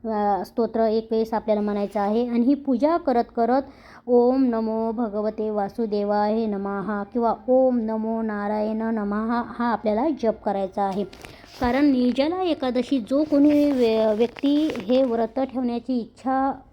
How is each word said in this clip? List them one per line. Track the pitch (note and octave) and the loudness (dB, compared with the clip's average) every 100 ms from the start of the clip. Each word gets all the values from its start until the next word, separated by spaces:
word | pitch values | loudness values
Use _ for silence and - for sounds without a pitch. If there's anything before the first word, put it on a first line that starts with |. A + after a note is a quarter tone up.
| A3+ | -4
अ, | G#3+ G#3 G3 F#3+ | -2 0 0 -2
स्तोत्र | - A3+ A3+ | -2 -2 2
एक | A3+ A3 A3 | 0 0 -2
वेळेस | A3 A3+ | -2 0
आपल्याला | A3+ G#3+ G#3 | -2 0 0
म्हणायचं | G#3 G#3 G3+ G#3 | 0 -2 -2 -2
आहे. | G3+ A3 B3 | 0 0 0
आणि | A#3+ A#3+ | 2 2
ही | |
पूजा | C#4+ - A#3+ D4 E4+ | 0 0 0 2 0
करत | E4+ A#3+ A#3 - | 0 0 0 0
करत | A3+ B3+ C4+ - - - - | 2 2 -2 -16 -20 -18 2
"ओम | B3 A#3+ C4 | 4 4 4
नमो | C4 A3+ A3 A3 A3+ | 2 2 -2 -2 -2
भगवते | A3 A#3 G3+ G#3+ G#3+ G#3+ | -2 -4 -2 -4 -2 -4
वासुदेवाय | G#3 G3 - A3+ G#3 G3+ G#3 G#3 A3 A3 | -2 -4 -4 -2 -2 0 2 2 0 0
नमः" | G3+ G3+ G3+ F#3+ G#3 | -2 -4 -4 -4 -4
किंवा | G3+ B3 A#3 G#3 - | -4 -2 0 -2 2
"ओम | B3+ C4 B3 | 4 4 2
नमो | A3 A3 A3 A3+ | -2 -2 -2 -2
नारायण | A3+ G#3 G3+ G#3+ G#3+ A3 | -4 -4 -2 -2 -2 -2
नमः" | A3+ A3+ G3+ G#3 A3+ A#3+ A#3 | -2 -2 -2 -2 -2 -2 -4
हा | - A#3+ | -4 -2
आपल्याला | G#3+ A3 G#3 D4+ C#4+ | 0 0 0 0 0
जप | A3+ A3 A3 | -2 -2 -4
करायचा | G3 F#3+ G3 | -4 -4 -2
आहे. | G3 F#3+ G3+ - - - - - | -2 -2 -6 -10 -20 -20 -20 -4
कारण | B3 B3 D4 | -2 2 2
निर्जला | B3+ B3 B3 D4 F4+ | 4 2 2 0 0
एकादशी | F#4 D4 C4 B3 B3 C#4 | -2 -2 -2 -2 -2 -2
जो | G3+ C4+ | 0 -2
कोणी | D4+ C#4+ C#4+ D4 D4 | 2 4 4 4 2
व्य-, | C4+ A#3 A3 A3 G#3+ | 2 2 4 2 2
व्यक्ती | A#3 - C#4 D4 D#4 | 0 0 0 0 0
हे | B3 F#3+ B3+ | -4 0 2
व्रत | C4 A3+ A3+ C4 | 2 0 -2 -2
ठेवण्याची | C4 B3+ B3 A#3+ A#3+ B3+ | -4 -4 -4 -4 -4 -4
इच्छा | A3 - C4 C4 C4+ C4+ - | -4 -8 -4 0 -2 -4 -12